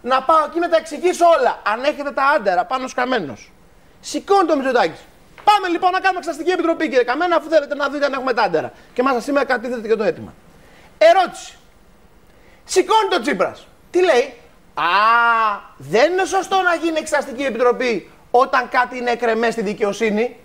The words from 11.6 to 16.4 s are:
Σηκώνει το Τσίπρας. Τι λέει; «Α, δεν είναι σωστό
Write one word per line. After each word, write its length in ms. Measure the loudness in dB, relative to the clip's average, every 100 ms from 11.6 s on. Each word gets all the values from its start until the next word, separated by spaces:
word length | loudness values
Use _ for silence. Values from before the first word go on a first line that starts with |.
| -20 _ -20 _ _ _ _ _ -20 -20
Σηκώνει 440 | -4 -2 2 2 2
το 120 | -2
Τσίπρας. 460 | -2 -2 -2 -4 -20 _ _
Τι 80 | 0 4
λέει; 280 | 2 0 -8 -20 _ _
«Α, 100 | -4 0 2 4 4 4 2 0 -4 -12 -20
δεν 340 | -2 2 2
είναι 140 | 2 -2
σωστό 300 | -2